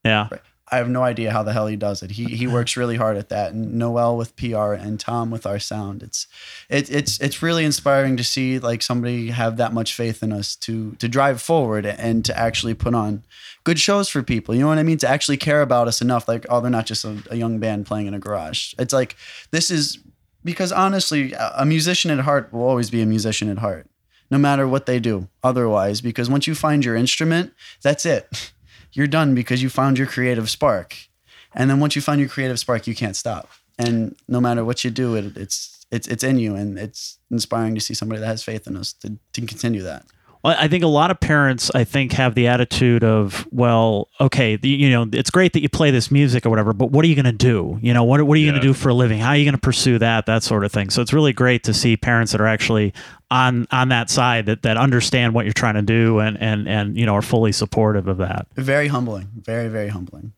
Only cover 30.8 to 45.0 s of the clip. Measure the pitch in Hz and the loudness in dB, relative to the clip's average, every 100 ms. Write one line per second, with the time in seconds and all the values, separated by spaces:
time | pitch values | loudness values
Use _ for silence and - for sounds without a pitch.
30.8 | - - - _ _ - _ - 131 135 | -4 -20 -20 _ _ -20 _ 0 2 4
31.8 | 147 143 139 143 135 - 131 120 - 113 | 2 0 0 0 -2 -2 -4 -4 -2 -4
32.8 | - 110 110 95 117 92 - _ _ - | -4 -6 -6 -6 -8 -8 -12 _ _ -4
33.8 | 120 117 113 - - 127 123 117 113 120 | -2 0 -2 -8 -4 0 0 0 -2 -4
34.8 | 123 113 123 113 101 - 98 - - - | -4 -2 -2 -2 -6 -10 -10 -10 -10 -20
35.8 | _ 113 - 120 131 131 113 98 104 98 | _ -8 -6 -4 0 0 0 -4 -6 -6
36.8 | 107 - - - _ 117 - 117 113 110 | -10 -12 -16 -18 _ -6 -2 -2 -2 -2
37.8 | - 113 107 110 107 110 - 110 - 95 | -6 -6 -6 -6 -4 -6 -6 -10 -8 -10
38.8 | - - 104 104 _ - 117 - 117 107 | -10 -12 -14 -14 _ -10 -10 -4 -2 -2
39.8 | 92 73 _ _ _ _ 156 160 156 180 | -6 -12 _ _ _ _ 0 2 2 4
40.8 | 170 147 175 185 - 151 135 127 - 131 | 4 4 2 0 2 4 4 2 0 0
41.8 | 113 139 127 - 127 113 120 123 120 - | 2 0 0 2 2 4 4 4 0 2
42.8 | 123 117 110 110 101 - - 127 120 117 | 4 4 4 4 2 -4 -6 2 4 4
43.8 | 113 104 - - 135 139 117 110 135 139 | 4 0 -4 0 2 4 2 2 0 4
44.8 | 143 120 | 4 4